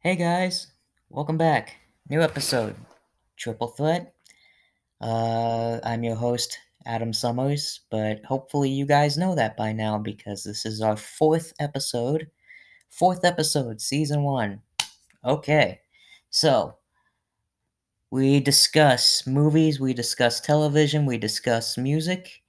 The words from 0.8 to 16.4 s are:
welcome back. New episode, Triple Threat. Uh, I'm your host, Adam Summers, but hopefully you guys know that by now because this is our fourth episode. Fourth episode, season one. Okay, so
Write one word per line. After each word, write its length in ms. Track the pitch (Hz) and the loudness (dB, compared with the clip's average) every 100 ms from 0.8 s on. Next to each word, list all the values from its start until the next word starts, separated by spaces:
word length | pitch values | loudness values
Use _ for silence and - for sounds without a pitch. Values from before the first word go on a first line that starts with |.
| _ _ _ | _ _ _
welcome 260 | 147 147 | -8 -4
back. 420 | 160 165 135 - - _ _ - | 0 2 2 -2 -20 _ _ -4
New 100 | 151 | 0
episode, 540 | 156 139 135 127 107 101 - _ _ _ _ - | 0 0 -2 -2 -2 -8 -20 _ _ _ _ -12
Triple 320 | 120 113 120 | -10 -6 -8
Threat. 440 | - 156 175 170 _ _ _ _ _ _ _ _ _ | -2 -2 -2 -4 _ _ _ _ _ _ _ _ _
Uh, 800 | 113 113 113 113 117 117 117 117 | -4 -2 0 0 -2 -2 -4 -4
I'm 200 | 117 117 | -6 -4
your 100 | 117 | -4
host, 460 | 113 120 120 - - _ _ | -2 -2 -2 -4 -8 _ _
Adam 260 | - 113 113 | -8 -6 -4
Summers, 680 | 113 120 120 139 143 - - _ | -4 -4 -2 -2 -2 -6 -10 _
but 340 | 110 107 107 | -4 -4 -6
hopefully 460 | - 135 - 147 139 | -4 -6 -4 -2 -2
you 160 | 135 | -2
guys 320 | 139 143 147 143 | 2 2 2 0
know 160 | 185 | -2
that 240 | 165 110 - | 0 -2 -2
by 140 | 110 | -4
now 260 | 110 110 107 | -2 -4 -4
because 460 | 107 107 - 101 | -6 -10 -12 -12
this 200 | 107 104 | -10 -8
is 160 | 113 107 | -8 -2
our 160 | 110 | -2
fourth 580 | 107 - - 156 165 160 - | -2 -8 0 2 2 -2 -6
episode. 680 | 147 143 - 120 120 160 156 _ _ - _ _ _ | -6 -4 -4 -4 -2 -2 -6 _ _ -20 _ _ _
Fourth 340 | - 185 180 | 0 0 2
episode, 560 | 180 175 156 151 120 110 | 0 0 0 0 -2 -6
season 400 | - 143 151 147 | -4 -2 -2 0
one. 400 | 143 135 104 101 _ - - _ _ _ | 0 -2 -4 -6 _ -8 -8 _ _ _
Okay, 540 | 123 151 - 151 104 92 _ _ _ _ _ | -2 -2 2 2 2 -2 _ _ _ _ _
so 460 | - | 0